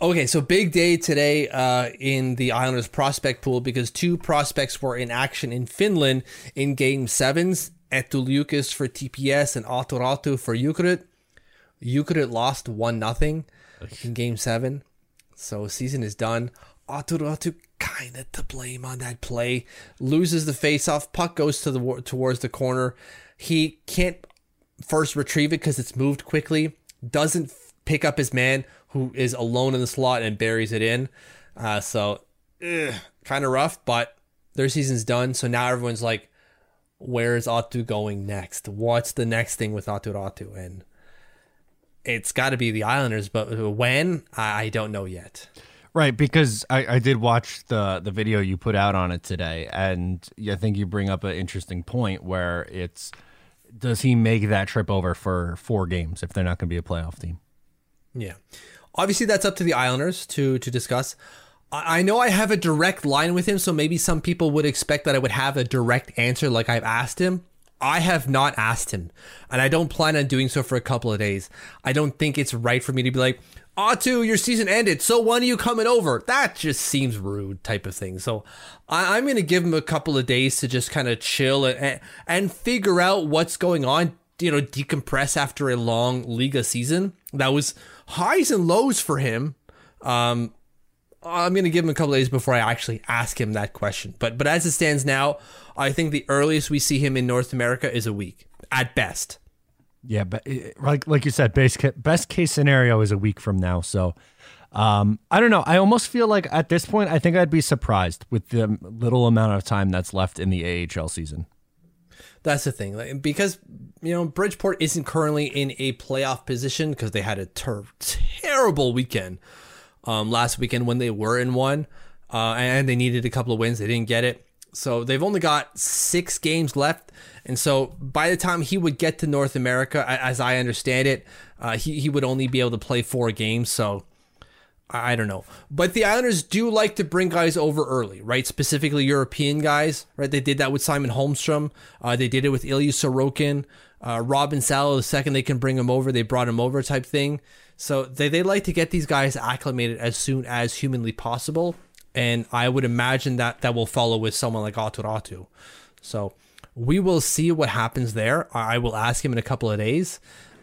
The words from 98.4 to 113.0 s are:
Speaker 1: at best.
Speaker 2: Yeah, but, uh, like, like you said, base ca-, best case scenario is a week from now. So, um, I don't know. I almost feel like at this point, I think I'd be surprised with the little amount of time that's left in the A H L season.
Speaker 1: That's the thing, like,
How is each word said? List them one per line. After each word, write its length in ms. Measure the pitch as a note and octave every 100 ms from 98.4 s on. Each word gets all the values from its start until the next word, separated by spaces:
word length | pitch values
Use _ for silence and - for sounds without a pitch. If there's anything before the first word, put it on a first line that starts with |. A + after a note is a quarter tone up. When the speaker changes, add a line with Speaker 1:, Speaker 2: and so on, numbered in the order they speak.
| - - -
Speaker 1:
at 220 | C3 B2
best. 440 | - G2 - - - _ _ _ _ _ _
Speaker 2:
Yeah, 220 | - G#2+
but, 220 | F#2 G#2+ -
uh, 240 | C3 A2 -
like, 260 | C#3 D3 D#3
like 180 | D3
you 60 | D3
said, 240 | C3 A#2+
base 220 | C3+ B2+ -
ca-, 160 | C#3 -
best 320 | C#3 E3 -
case 240 | - E3
scenario 480 | - C#3+ C#3 B2 A2
is 120 | G#2+
a 60 | G2+
week 200 | G#2 G2
from 180 | - F#2+
now. 220 | F2+ F2+
So, 340 | E2+ G2+ F2+ - - _ - - -
um, 460 | G#2 G#2+ G#2 G2+ G#2+ -
I 100 | F3+
don't 100 | A#3
know. 120 | G3+ -
I 100 | F3
almost 320 | G3 G#3+ -
feel 180 | B3 A3+
like 220 | G#3 -
at 180 | D#3+ D#3+
this 140 | E3+
point, 260 | - G#3+ G3
I 80 | D#3+
think 180 | F3 F3
I'd 140 | F3
be 100 | D#3+
surprised 640 | - C3+ - G2+ F2+ - -
with 180 | A2+ -
the 300 | A#2 A2 G#2+
little 460 | F2 A2+ A#2+ B2 A#2+
amount 280 | A2+ A2
of 100 | G2+
time 260 | - G2+ G2
that's 220 | F2+ F2+
left 260 | F#2+ F#2 -
in 120 | F#2+
the 140 | F#2
A 40 | E2+
H 280 | F2 E2+ -
L 100 | D#2
season. 380 | - D#2 D2 E2+ _ _ _ _ _ _ - - -
Speaker 1:
That's 220 | D#3 C#3+
the 80 | C#3
thing, 240 | - G2
like, 260 | G#2